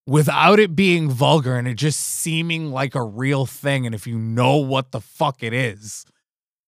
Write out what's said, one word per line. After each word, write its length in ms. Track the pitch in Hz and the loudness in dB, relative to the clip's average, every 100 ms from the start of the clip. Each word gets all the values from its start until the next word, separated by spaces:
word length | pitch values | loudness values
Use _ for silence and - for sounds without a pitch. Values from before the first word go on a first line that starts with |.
| - | 0
without 520 | 151 147 143 165 208 | 2 4 4 6 6
it 160 | 208 | 4
being 360 | 156 196 175 151 | 4 2 2 0
vulgar 460 | 120 139 156 127 123 | 2 4 4 2 -2
and 100 | 123 | -4
it 60 | |
just 260 | 110 151 - | -2 -2 -2
seeming 680 | - - 165 160 165 160 156 | -6 -6 -4 -4 -2 -4 -4
like 240 | 131 135 | -4 -4
a 80 | 135 | -4
real 420 | 113 104 131 139 | -6 -4 0 0
thing? 400 | 127 - 143 135 | -2 -4 -2 -2
And 100 | 123 | -2
if 120 | 107 123 | -6 -6
you 120 | 113 | -6
know 380 | 113 113 127 147 | -2 2 2 2
what 360 | 131 131 127 | 2 -2 -4
the 100 | 120 | -10
fuck 400 | - - 151 135 | -10 -4 -4 -4
it 100 | 113 | -6
is, 540 | 120 123 98 107 - - _ _ _ _ _ | -4 -4 -8 -14 -16 -18 _ _ _ _ _